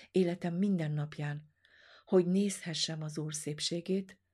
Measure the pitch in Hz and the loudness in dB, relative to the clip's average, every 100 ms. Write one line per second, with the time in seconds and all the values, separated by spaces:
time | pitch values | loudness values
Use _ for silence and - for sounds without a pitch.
0 | - 190 175 180 175 170 202 185 156 151 | -2 2 2 0 -2 0 2 2 0 -2
1 | 147 151 147 147 - _ _ _ - - | -4 -6 -6 -6 -12 _ _ _ -20 -14
2 | - 185 175 190 202 196 175 156 - 160 | 4 4 6 4 2 -2 -6 -4 -2 -4
3 | 151 151 151 151 - 151 - 170 170 190 | -6 -6 -6 -6 -6 -4 -4 -4 -2 -2
4 | 190 - _ | -2 -14 _